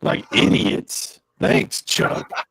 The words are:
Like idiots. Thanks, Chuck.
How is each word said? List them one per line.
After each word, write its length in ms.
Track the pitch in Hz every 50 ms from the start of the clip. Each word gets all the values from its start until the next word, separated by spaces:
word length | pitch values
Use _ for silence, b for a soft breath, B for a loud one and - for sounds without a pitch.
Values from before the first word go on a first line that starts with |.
Like 220 | - 160 - - - -
idiots. 880 | - - - - - - - 196 - - - _ - - - - - - _ _ _ _
Thanks, 420 | - - - - - - - -
Chuck. 640 | - - - - - - - - - - - - - _